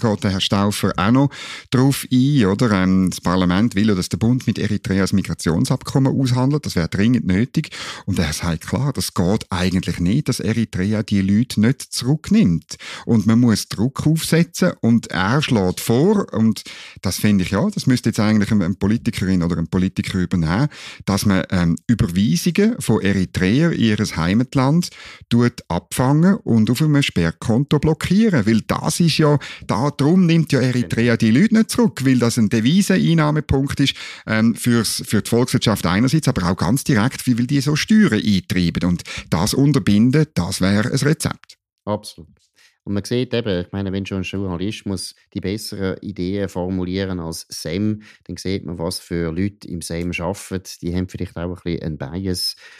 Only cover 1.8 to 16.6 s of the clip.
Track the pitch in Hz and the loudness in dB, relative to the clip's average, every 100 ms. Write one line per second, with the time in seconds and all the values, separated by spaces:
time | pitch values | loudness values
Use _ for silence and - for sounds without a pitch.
1.8 | 135 131 - 127 135 147 95 104 123 98 | 2 2 0 2 4 4 2 2 2 2
2.8 | 92 95 92 - 90 92 90 90 117 92 | 4 4 2 -2 -2 2 2 2 2 2
3.8 | 107 92 85 90 113 127 117 82 90 104 | 0 0 -2 -2 0 0 -2 -2 -2 -4
4.8 | - 95 92 98 - 82 - 82 127 131 | -2 0 2 0 -2 -4 -2 0 0 -2
5.8 | - 139 135 143 131 127 131 113 98 92 | -2 0 2 0 0 0 0 -2 -4 -4
6.8 | 80 87 110 127 90 92 123 - - - | -2 0 2 2 2 0 0 -2 -6 -8
7.8 | - - - 95 76 78 87 82 - - | -14 -10 -6 -2 -2 -2 -4 -4 -4 -4
8.8 | 143 - - - 90 110 - 87 90 90 | -2 -4 -4 0 0 0 -2 -2 0 0
9.8 | 87 82 85 131 - - 101 110 110 - | -2 -2 0 0 -2 -4 -2 -2 -2 -2
10.8 | 101 107 104 101 95 104 123 - 110 135 | -2 -2 -2 0 2 2 0 0 0 0
11.8 | - - 123 156 - 214 127 80 - - | -6 -6 -2 -2 2 2 4 0 -4 -16
12.8 | - - - 113 95 113 123 101 - - | -16 -10 0 2 4 4 4 2 -2 -4
13.8 | 123 - 151 160 - 165 165 - 180 - | -4 0 0 0 2 2 2 0 -2 0
14.8 | 113 117 - - 95 143 143 117 92 - | 2 2 2 -2 0 2 2 2 2 -2
15.8 | - 117 180 208 - 98 110 104 | 0 2 4 2 0 0 2 0